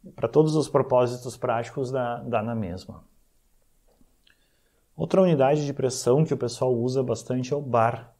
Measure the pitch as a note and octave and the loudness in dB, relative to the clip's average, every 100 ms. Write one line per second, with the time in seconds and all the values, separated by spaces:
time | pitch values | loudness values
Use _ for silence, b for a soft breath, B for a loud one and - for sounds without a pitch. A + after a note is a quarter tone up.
0 | - - B2 D3 D#3 D#3 C#3+ C#3+ C3 B2 | -20 -8 0 2 4 2 0 0 2 2
1 | B2 B2 B2+ - B2 A#2 A#2 - B2+ C3 | 2 -2 -12 -8 -4 -4 -4 -8 -6 -4
2 | A#2+ A#2+ B2+ A2+ G#2+ A2+ G2 F2+ - - | -4 -6 -4 -4 -2 -6 -6 -8 -12 -20
3 | _ _ _ _ _ _ _ _ _ _ | _ _ _ _ _ _ _ _ _ _
4 | _ _ _ _ _ _ _ _ _ - | _ _ _ _ _ _ _ _ _ -10
5 | E3 F#3+ F#3+ D#3 C3+ D3+ C#3+ C#3+ C3 - | 0 4 4 6 4 4 0 -2 -2 -2
6 | - C3 D#3 C3+ A#2+ - C3 A#2+ A#2+ C3 | 2 4 2 0 -4 -2 0 0 0 -2
7 | B2+ A2+ - B2+ B2 D3 C#3 A#2+ A2+ A#2+ | -2 -4 -4 -6 -2 -4 0 2 2 0
8 | - _ | -12 _